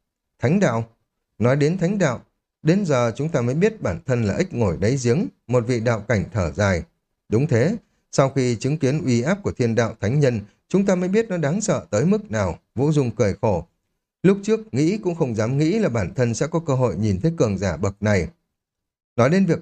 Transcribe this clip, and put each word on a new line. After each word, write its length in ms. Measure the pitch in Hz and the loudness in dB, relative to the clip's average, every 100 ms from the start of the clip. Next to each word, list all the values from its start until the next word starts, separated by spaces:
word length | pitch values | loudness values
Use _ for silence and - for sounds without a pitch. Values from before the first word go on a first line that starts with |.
| _ _ _ _ | _ _ _ _
"Thánh 220 | 120 190 | 0 2
đạo? 280 | 175 117 113 _ _ _ _ _ | 2 0 -6 _ _ _ _ _
Nói 180 | 113 139 | 2 2
đến 220 | 143 180 | 2 0
thánh 200 | 165 208 | -2 0
đạo, 220 | 160 110 - _ _ _ | 0 -2 -8 _ _ _
đến 220 | 151 190 | 0 2
giờ 280 | 190 131 120 113 | 2 2 2 0
chúng 120 | 151 | -2
ta 120 | 156 | -2
mới 140 | 120 | 0
biết 260 | 139 208 220 | 2 0 0
bản 200 | 120 85 - | -4 -6 -2
thân 180 | 123 | 0
là 100 | 107 | 0
ếch 200 | 82 95 | 0 -4
ngồi 220 | 117 107 76 | 0 -2 0
đáy 220 | 101 139 | 0 0
giếng", 240 | 120 123 233 - - | 0 0 -2 -8 -2
một 200 | 123 117 | -2 0
vị 140 | 123 | -2
đạo 200 | 113 113 | 0 -2
cảnh 240 | 98 113 85 | 0 -2 0
thở 200 | 107 85 | -2 -2
dài. 320 | 76 101 90 - _ _ _ _ | 0 0 0 -4 _ _ _ _
"Đúng 180 | 107 151 | -2 2
thế, 300 | 113 143 226 - _ _ | 2 0 -2 -10 _ _
sau 180 | - 135 | 0 0
khi 260 | 139 123 117 | 2 -2 -2
chứng 220 | 127 151 | -2 -2
kiến 260 | 127 156 | 0 0
uy 180 | 151 117 | 0 0
áp 200 | 135 202 | 0 -2
của 100 | 107 | -4
thiên 220 | - 120 | -2 0
đạo 200 | 110 113 - | 0 -2 -2
thánh 200 | 98 147 | -2 2
nhân, 200 | 139 117 101 _ _ | 2 0 -6 _ _
chúng 180 | 185 202 | 0 2
ta 80 | |
mới 140 | 185 180 | 0 0
biết 180 | 202 226 | 0 0
nó 80 | 180 | -2
đáng 240 | 143 190 | -2 -2
sợ 260 | 226 135 - | -2 -4 -2
tới 160 | 104 156 | 0 2
mức 240 | 214 214 | 0 -2
nào", 280 | 110 95 80 _ | -2 -2 -4 _
Vũ 180 | - 143 | -2 0
Dung 180 | 151 123 | 2 0
cười 240 | - 107 90 | 0 0 0
khổ. 260 | 113 90 82 _ _ _ _ _ | -2 -2 -4 _ _ _ _ _
"Lúc 160 | 180 202 | 2 2
trước 320 | 202 220 220 | 0 -2 -2
nghĩ 240 | 123 156 220 | -2 0 0
cũng 160 | 185 | -4
không 200 | 165 139 | -2 -2
dám 240 | 107 110 139 | 0 -2 0
nghĩ 200 | 156 220 | 0 2
là 100 | 190 | 0
bản 260 | 113 87 | 0 -4
thân 200 | - 120 | -2 -2
sẽ 120 | 113 143 | 0 -2
có 140 | 165 | -4
cơ 140 | 165 | -2
hội 220 | 131 123 85 | 0 0 0
nhìn 240 | 107 92 | 0 0
thấy 120 | 160 165 | 0 0
cường 220 | 120 95 | 0 0
giả 180 | 98 78 | -2 -2
bậc 200 | 101 98 | -4 -2
này." 280 | 107 101 82 - _ _ _ _ _ _ _ - | 0 0 -2 -8 _ _ _ _ _ _ _ 0
"Nói 140 | 120 | 2
đến 160 | 185 185 | 4 2
việc 140 | 160 | 0